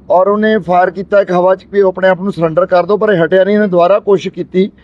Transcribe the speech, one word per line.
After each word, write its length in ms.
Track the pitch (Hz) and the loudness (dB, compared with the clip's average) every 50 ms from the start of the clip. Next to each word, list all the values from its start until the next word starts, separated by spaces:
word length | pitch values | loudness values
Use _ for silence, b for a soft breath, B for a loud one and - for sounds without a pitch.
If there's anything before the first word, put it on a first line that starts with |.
| _ - | _ -2
ਔਰ 180 | 151 180 185 | 0 0 2
ਉਹਨੇ 300 | 202 208 214 214 214 220 | 2 0 0 0 0 0
ਫਾਇਰ 320 | 220 165 165 180 175 185 185 | -2 -2 -2 0 0 0 0
ਕੀਤਾ 320 | 165 190 185 - 202 202 | -2 -6 -6 -2 0 0
ਇੱਕ 100 | 202 170 | 0 0
ਹਵਾ 240 | 180 180 175 185 190 | 0 0 2 0 0
'ਚ 100 | 185 - - | -2 -4 -6
ਵੀ 80 | 190 202 | -2 0
"ਆਪਣੇ 300 | 196 185 185 185 185 190 | 0 0 0 0 0 0
ਆਪ 120 | 185 170 | 0 0
ਨੂੰ 120 | 190 202 180 | -4 -8 -4
ਸਰੈਂਡਰ 320 | 160 165 165 156 175 190 | -4 -4 -2 0 0 0
ਕਰ 200 | 185 180 175 175 | 0 0 0 0
ਦਿਓ", 120 | 175 208 | 0 -2
ਪਰ 160 | 190 214 214 202 | -2 0 0 0
ਇਹ 100 | 170 165 | 0 0
ਹਟਿਆ 200 | 156 180 190 185 | 2 2 2 2
ਨਹੀਂ। 120 | 196 208 | 2 2
ਇਹਨੇ 120 | 208 214 | 0 0
ਦੁਬਾਰਾ 320 | 196 175 175 170 175 202 208 | 0 2 2 2 2 2 0
ਕੋਸ਼ਿਸ਼ 340 | 208 208 196 185 - 190 - | 0 0 0 0 -2 -6 -10
ਕੀਤੀ, 380 | 180 165 - - 185 190 208 - b | -10 -10 -4 -2 -2 -2 -2 -4 b